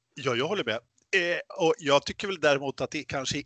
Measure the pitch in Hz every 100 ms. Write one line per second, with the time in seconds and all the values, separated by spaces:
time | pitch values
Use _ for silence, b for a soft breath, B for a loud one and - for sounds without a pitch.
0 | _ - 135 117 151 202 120 110 _ _
1 | - 190 175 165 - - 165 160 143 139
2 | - - 202 180 147 135 139 - 135 151
3 | 131 143 131 143